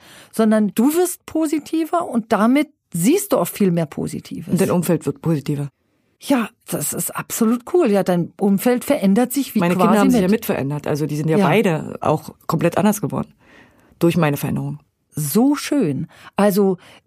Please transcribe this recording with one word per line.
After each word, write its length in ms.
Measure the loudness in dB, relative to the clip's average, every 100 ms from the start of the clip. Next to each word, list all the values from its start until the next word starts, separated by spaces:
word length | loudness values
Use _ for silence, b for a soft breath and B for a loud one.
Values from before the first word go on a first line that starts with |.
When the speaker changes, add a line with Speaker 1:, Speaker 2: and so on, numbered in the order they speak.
| B B B
Speaker 1:
sondern 400 | -2 2 2 0
du 200 | 0 2
wirst 320 | 2 0 -4 -8
positiver 800 | -4 -2 -4 -4 -4 -2 -4 -2
und 240 | -4 -2
damit 380 | 0 2 2 0 _ _
siehst 400 | -2 2 2 2
du 40 | -2
auch 100 | 0
viel 240 | 0 0
mehr 160 | 2 -2
Positives. 640 | -6 -8 -10 -12 -14 -4
Speaker 2:
Und 100 | 0
dein 100 | 0
Umfeld 340 | 0 0 -2 -2
wird 140 | -4 -2 -2 -2 -6 -8 -12 _ _ _ _
Speaker 1:
Ja, 280 | -2 0 -2 _ -10
das 240 | -8 -6
ist 180 | -6 -8
absolut 480 | -8 -8 -2 0 0 0
cool. 180 | 0 2
Ja, 120 | 2
dein 300 | 2 0 -2 -2
Umfeld 440 | 0 2 2 0
verändert 480 | 0 0 2 2 2
sich 220 | -2 -4
wie 60 | 0
Speaker 2:
Meine 140 | 2
Speaker 1:
quasi 120 | 4 4
Speaker 2:
Kinder 140 | 4
haben 100 | 4
sich 100 | 4
Speaker 1:
mit. 100 | 4
Speaker 2:
ja 40 |
mitverändert. 520 | 0 -2 -4 -4 -4 -4
Also 200 | -4 -2
die 100 | -2
sind 120 | 0
ja 100 | 2
Speaker 1:
Ja. 80 | 4
Speaker 2:
beide 500 | 2 2 0 -4 -4
auch 340 | -2 -2 -4 -14 -6
komplett 300 | -2 0 2
anders 240 | 2 0
geworden 340 | -4 -6 -8 _ b b b b b b
durch 160 | 0 2
meine 200 | 0 0
Veränderung. 440 | -4 -6 -6 -10 _ _ _
Speaker 1:
So 440 | -8 -2 2 2
schön. 540 | 0 -2 -2 0 -2 -8 B B B
Also 400 | 2 4 2 0 B B